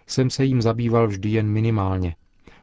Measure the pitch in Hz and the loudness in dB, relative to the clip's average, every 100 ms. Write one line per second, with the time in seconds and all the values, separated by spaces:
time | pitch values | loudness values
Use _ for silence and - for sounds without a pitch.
0 | - - 131 - 135 127 113 113 120 117 | -10 -2 -2 0 0 2 0 0 0 2
1 | 113 101 104 110 107 107 113 110 95 95 | 2 0 -2 0 0 0 0 0 0 -2
2 | 90 82 _ _ - - | -4 -6 _ _ -20 -20